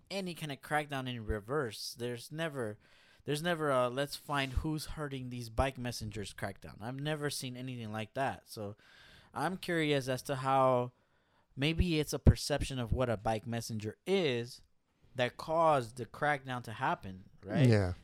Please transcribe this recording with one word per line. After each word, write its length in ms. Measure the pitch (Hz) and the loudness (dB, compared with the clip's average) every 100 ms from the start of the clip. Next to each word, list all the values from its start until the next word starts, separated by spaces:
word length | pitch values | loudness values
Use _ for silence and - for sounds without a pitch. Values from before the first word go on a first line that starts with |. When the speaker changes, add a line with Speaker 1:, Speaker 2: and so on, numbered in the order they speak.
| - | -10
Speaker 1:
any 240 | 196 185 156 | -6 -6 -6
kind 160 | 156 | -8
of 100 | 135 | -8
crackdown 460 | - 151 147 139 127 | -2 0 0 -4 -4
in 180 | 120 107 | -6 -4
reverse. 680 | 107 101 151 120 98 - 143 | -4 -2 -2 -2 -6 -10 -6
There's 340 | 123 120 - | -6 -6 -10
never, 460 | 151 165 139 110 104 _ - - - - | -6 -6 -4 -6 -6 _ -20 -20 -12 -4
there's 160 | 147 | -2
never 300 | 175 165 151 | 0 0 2
a, 180 | 131 123 | 2 2
"Let's 260 | 127 143 - | 0 -4 -6
find 380 | - 143 135 | -4 -2 0
who's 320 | 127 160 156 - | -2 -2 -4 -4
hurting 440 | - 147 135 123 | -6 -6 -6 -8
these 200 | 123 117 | -8 -8
bike 280 | 110 135 131 | 0 0 0
messengers" 560 | 120 117 110 107 98 | -6 -6 -8 -8 -10
crackdown. 420 | - 101 98 82 - | -8 -10 -10 -16 -12
I've 180 | 110 135 | -10 -6
never 300 | 147 156 147 | -4 -2 -4
seen 280 | - 131 123 | -4 -8 -8
anything 340 | 127 123 110 | -8 -8 -6
like 220 | 110 107 | -6 -6
that. 300 | 131 131 90 - | -2 -2 -2 -10
So 280 | - 101 101 - - - - - | -10 -8 -10 -18 -20 -20 -20 -12
I'm 240 | 117 151 185 | -4 -4 -4
curious 500 | - 170 151 143 127 | -2 0 2 2 0
as 140 | 127 | -4
to 120 | - 131 | -4 -2
how 540 | 135 135 131 127 123 _ _ _ _ _ _ - | 2 6 8 6 2 _ _ _ _ _ _ -2
maybe 440 | 147 165 180 156 | 0 4 4 4
it's 140 | 147 | 2
a 60 | 147 | 6
perception 580 | - - - 143 - 135 | 8 8 4 0 0 -2
of 140 | 113 | -2
what 160 | 120 123 | 0 2
a 80 | 107 | 2
bike 300 | 113 110 113 | 0 -2 -2
messenger 500 | 117 - 113 107 - - | -6 -4 -6 -6 -6 0
is 560 | 196 160 120 120 - - _ _ _ _ - | 2 2 0 -4 -12 -20 _ _ _ _ 0
that 220 | 123 - | 0 0
caused 600 | - 160 160 143 113 127 | -2 4 6 6 2 -6
the 80 | 113 | -10
crackdown 580 | - 147 143 135 123 | -2 0 0 -2 -6
to 80 | 120 | -6
happen, 500 | 107 139 170 98 92 - - | -4 -2 -2 -6 -12 -16 -16
right? 240 | 95 196 127 | -2 4 8
Speaker 2:
Yeah. 240 | 107 92 92 | 8 4 -2